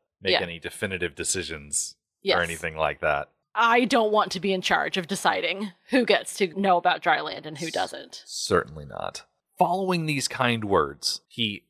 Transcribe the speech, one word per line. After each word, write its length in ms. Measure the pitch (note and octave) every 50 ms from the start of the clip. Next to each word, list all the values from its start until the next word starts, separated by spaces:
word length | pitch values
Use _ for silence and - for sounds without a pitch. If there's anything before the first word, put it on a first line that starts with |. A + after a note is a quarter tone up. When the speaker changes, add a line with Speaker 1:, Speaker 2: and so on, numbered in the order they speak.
| _ _ _ _
Speaker 1:
make 100 | G2+ F#2+ E3+
Speaker 2:
Yeah. 80 | G2+
Speaker 1:
any 180 | F#2 E2+ E2+ E2
definitive 540 | - F2 - - A2 G2 F#2+ E2+ F2 E2 -
decisions 800 | - E2 - - F#2+ D#2+ D#2 D#2+ D2+ C#2+ D2 - - - - - _ _ _ _ _ -
Speaker 2:
Yes. 160 | G3 - F2
Speaker 1:
or 20 |
anything 340 | E2+ E2 E2 D#2 F2 E2 D#2
like 240 | D#2 D#2 D2+ D2 -
that. 280 | E2+ D#2 D2 C#2+ D2 - _ _ _ _ -
Speaker 2:
I 320 | G#3+ A#3 A#3 A#3+ B3 B3+
don't 260 | - C4+ A#3 A3 G#3+
want 200 | G#3 G#3+ F#3 F#3
to 80 | - F#3
be 140 | F3+ G3 F#3+
in 80 | F#3
charge 360 | F3+ - F3+ D#3 D3 D#3 -
of 100 | F#3+ E3+
deciding 640 | - - - - F3 F#3+ F#3 F3 D#3+ F3+ F#3+ G#3+ F#3+ - _ _ -
who 160 | B3+ C4 A#3
gets 300 | G3 G3 A#2+ - - -
to 100 | - G3 E3+ D#3 F#3+
know 180 | G3+ F#3+ F3+
about 240 | F3 - F3+ F3 -
dry 200 | - F3 F#3+ D#3
land 240 | D3+ D#3 - - -
and 120 | D3+ D#3 C3+
who 100 | E3 E3
doesn't. 540 | - F#3 F#3 - - C#3 - - - - -
Speaker 1:
Certainly 600 | - - - - - G2 E2+ - - D2+ D#2 D2
not. 380 | C2+ G1+ G1+ G1+ G1+ - - - _ _ _ _ _ _
Following 480 | - F3+ E3+ F3 F#3+ F#3+ F#3 F3+ E3+ D#3+
these 220 | D#3 D3 C3+ -
kind 360 | - - - B2+ A#2+ A#2 A2+ G#2+
words, 560 | G2 F#2+ E2+ D2 C#2 C#2+ - - - - - _
he 360 | _ - B2 A2+ G#2 G2+ - -